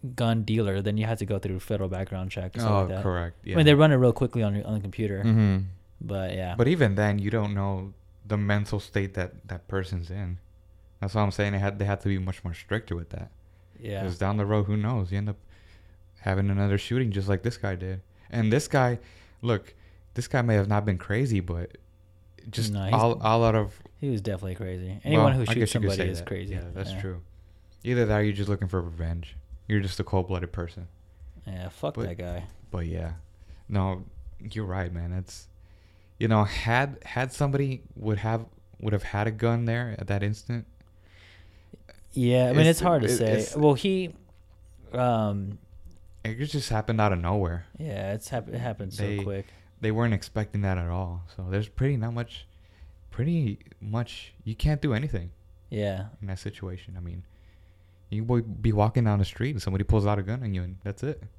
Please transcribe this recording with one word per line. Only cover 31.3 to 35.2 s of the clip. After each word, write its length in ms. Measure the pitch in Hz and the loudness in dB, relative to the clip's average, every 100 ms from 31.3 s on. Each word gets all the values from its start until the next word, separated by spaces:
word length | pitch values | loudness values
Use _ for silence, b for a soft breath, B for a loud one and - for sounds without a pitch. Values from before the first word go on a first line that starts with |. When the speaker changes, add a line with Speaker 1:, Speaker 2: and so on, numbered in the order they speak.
| - - | -16 -12
Speaker 1:
Yeah, 200 | 92 90 | -10 -10
fuck 260 | - 147 | -6 -6
Speaker 2:
But 120 | 131 101 | -4 -8
Speaker 1:
that 80 | 85 | -6
guy. 260 | 90 87 87 - - | -8 -8 -10 -16 -10
Speaker 2:
but 160 | 90 85 | -6 -4
yeah. 280 | 85 82 82 - b b b - | -4 -6 -8 -14 b b b -4
No, 360 | 101 95 92 95 - - - | 0 0 -2 -8 -14 -16 -14
you're 280 | 107 107 101 | -10 -6 -4
right, 260 | 92 87 | -4 -4
man. 200 | 87 85 | -4 -6
It's, 360 | 92 | -6